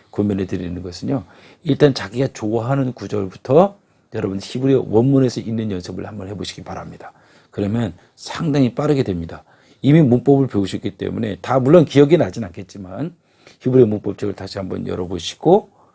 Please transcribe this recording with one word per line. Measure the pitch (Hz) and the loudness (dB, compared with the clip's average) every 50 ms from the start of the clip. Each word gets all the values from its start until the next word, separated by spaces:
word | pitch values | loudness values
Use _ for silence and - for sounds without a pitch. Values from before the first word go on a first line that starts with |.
| _ _ - | _ _ -4
권면해 | - 104 104 101 95 95 | -2 0 0 0 -2 -2
드리는 | 92 98 90 92 85 90 90 | -4 -6 -6 -6 -8 -8 -10
것은요, | - 90 87 - - - 139 123 - - _ _ - - _ _ - | -10 -12 -12 -10 -6 -6 -4 -6 -6 -10 _ _ -20 -20 _ _ -4
일단 | 160 135 139 151 143 135 | -2 2 4 4 4 4
자기가 | - 98 95 107 120 139 127 - | 2 -6 -6 -4 -4 -4 -4 -4
좋아하는 | - 110 107 110 117 110 123 139 139 131 127 123 | -6 -4 -4 -2 -2 -2 -2 -2 -2 -2 -4 -6
구절부터 | - 101 98 104 101 98 95 - - - - 131 160 190 196 - _ _ _ _ _ _ _ - | -8 -10 -6 -4 -4 -4 -6 -8 -10 -4 2 4 4 4 4 0 _ _ _ _ _ _ _ -8
여러분 | 107 104 98 95 98 | -6 -6 -4 -6 -6
히브리어 | - - - 127 131 135 135 120 - 98 | -8 -8 -6 -2 0 2 2 2 0 2
원문에서 | 98 110 120 139 139 135 131 120 - 117 | 2 2 4 4 4 4 4 2 0 -4
읽는 | - 110 113 110 110 107 95 | -6 -6 -6 -6 -4 -4 -6
연습을 | 90 87 - 92 92 92 | -6 -8 -10 -10 -10 -10
한번 | 101 107 101 92 95 | -10 -10 -12 -12 -10
해보시기 | 104 90 90 - - - - | -10 -10 -10 -10 -12 -12 -14
바랍니다. | - 85 85 85 82 82 - - - - _ _ _ _ _ _ _ | -14 -12 -12 -12 -14 -16 -18 -20 -20 -20 _ _ _ _ _ _ _
그러면 | - - 101 101 107 117 117 92 85 - _ _ _ | -6 -4 -4 -2 -2 -2 -2 -4 -6 -10 _ _ _
상당히 | - - - - - 165 160 139 147 131 117 - | -18 -14 -12 -8 -6 -2 0 2 2 2 2 0
빠르게 | - 143 151 147 135 127 | -2 -2 0 0 0 0
됩니다. | - 92 85 82 80 - - - _ _ _ _ _ _ _ - | -2 -4 -4 -6 -8 -12 -16 -20 _ _ _ _ _ _ _ 2
이미 | 135 147 170 156 | 6 6 6 6
문법을 | 117 120 123 - 139 139 135 135 123 | 6 4 4 4 4 4 4 4 2
배우셨기 | - 101 98 92 - - - 104 - | 0 -2 -2 -2 -4 -6 -8 -8 -8
때문에 | - 95 92 92 101 113 110 90 - - | -8 -8 -6 -6 -4 -6 -6 -6 -8 -4
다 | - 123 135 | -2 0 0
물론 | 123 131 160 180 143 | 4 6 6 6 6
기억이 | - - 139 147 143 165 | 6 6 6 6 6 6
나진 | 165 123 92 90 117 113 | 4 2 0 -4 -8 -12
않겠지만 | 90 85 104 92 - - 104 95 90 92 104 147 180 - _ _ _ _ _ _ - _ _ | -12 -12 -16 -16 -16 -16 -16 -16 -12 -10 -10 -10 -10 -10 _ _ _ _ _ _ -20 _ _
히브리어 | - 131 127 131 120 | -2 2 6 6 6
문법책을 | 107 107 101 - 107 98 - 107 101 95 | 6 4 -2 -4 -6 -8 -6 -6 -8 -8
다시 | - 92 95 - 101 | -8 -12 -12 -10 -10
한번 | 95 92 95 95 95 | -8 -8 -8 -8 -8
열어보시고 | 92 92 92 92 87 92 87 - - - - - 151 185 220 - - _ _ _ _ _ | -6 -6 -8 -6 -6 -8 -8 -8 -10 -10 -2 2 4 4 4 2 -2 _ _ _ _ _